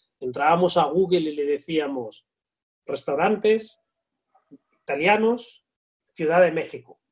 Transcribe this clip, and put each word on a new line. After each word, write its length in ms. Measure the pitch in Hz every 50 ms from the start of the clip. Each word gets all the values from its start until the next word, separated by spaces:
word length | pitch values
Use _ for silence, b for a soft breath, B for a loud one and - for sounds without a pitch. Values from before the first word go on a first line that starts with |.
| _ _ _ _
Entrábamos 560 | - 127 123 139 143 151 170 175 180 170 - 175
a 80 | 160
Google 440 | 143 147 175 190 180 180 175 160 156
y 60 | 147
le 100 | 147 143
decíamos, 800 | 143 147 143 - - 165 156 151 139 139 131 120 107 104 - _ _ _ _ _ _ _ _ _ _ _ _ _
"Restaurantes 960 | - 143 135 - - 143 143 170 202 214 208 - 214 220 220 214 - - _ _ _ _ _ _ _ _ _ _ _ _ _ _ _ - - _ _ _ _
italianos, 840 | _ - 139 143 156 185 208 214 220 226 240 240 - - - _ _ _ _ _ _ _ _ _ _ _
Ciudad 340 | _ - 165 151 170 180
de 120 | 180 170 156
México", 480 | 165 151 - - 123 123 - - _ _ _